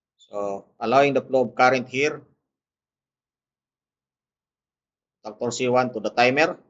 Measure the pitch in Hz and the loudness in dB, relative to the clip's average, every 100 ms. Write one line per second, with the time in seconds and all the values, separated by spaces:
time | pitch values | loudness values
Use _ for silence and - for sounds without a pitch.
0 | _ _ _ 104 101 98 - - 113 131 | _ _ _ -8 -6 -8 -12 -8 0 4
1 | 143 131 - 131 117 - 127 131 117 127 | 4 2 0 0 0 2 2 2 -2 -4
2 | 147 - - _ _ _ _ _ _ _ | -4 -4 -16 _ _ _ _ _ _ _
3 | _ _ _ _ _ _ _ _ _ _ | _ _ _ _ _ _ _ _ _ _
4 | _ _ _ _ _ _ _ _ _ _ | _ _ _ _ _ _ _ _ _ _
5 | _ _ 107 107 120 113 127 123 123 107 | _ _ -18 -8 -6 -4 0 0 -2 -4
6 | 104 - 123 139 170 175 | -4 2 2 2 0 -4